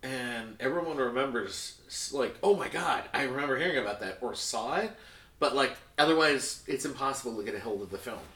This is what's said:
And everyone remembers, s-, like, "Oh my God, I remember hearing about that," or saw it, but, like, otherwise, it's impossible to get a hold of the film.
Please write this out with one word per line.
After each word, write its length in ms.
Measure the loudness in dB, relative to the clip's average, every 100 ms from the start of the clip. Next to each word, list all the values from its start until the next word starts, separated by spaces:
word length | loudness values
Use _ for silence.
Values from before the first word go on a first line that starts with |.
And 560 | -6 -6 -4 -6 -8 -4
everyone 380 | 0 0 -2 0
remembers, 800 | 0 2 0 0 -4 -6 -8 -12 -12
s-, 240 | -8 -4
like, 240 | 0 -2 2
"Oh 120 | 4 4
my 100 | 2
God, 360 | -2 0 0 0
I 100 | -2
remember 340 | 0 0 0 2
hearing 200 | 2 2
about 220 | 0 -4
that," 160 | -6 -4
or 140 | -6 -4
saw 400 | -2 -2 0 0
it, 140 | 0 -6 -20 -20 -20 0
but, 160 | 2 4
like, 180 | 2 0 -10 2
otherwise, 680 | 6 8 6 4 0 -8 -4
it's 160 | -2 -2
impossible 520 | -2 -2 -2 -4 -4
to 60 |
get 120 | -4 -4
a 40 |
hold 220 | -4 -4
of 80 | -4
the 80 | -8
film. 220 | -8 -10 -12